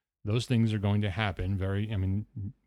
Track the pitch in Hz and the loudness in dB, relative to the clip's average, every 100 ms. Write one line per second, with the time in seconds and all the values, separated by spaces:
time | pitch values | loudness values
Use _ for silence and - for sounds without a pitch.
0 | _ _ 104 120 - 117 113 107 101 104 | _ _ -2 -2 2 2 2 2 2 2
1 | 104 113 104 90 92 98 95 98 107 101 | 2 0 -2 -2 -2 0 0 -2 -2 -2
2 | 95 101 107 - 101 - | 0 -2 -4 -10 -10 -12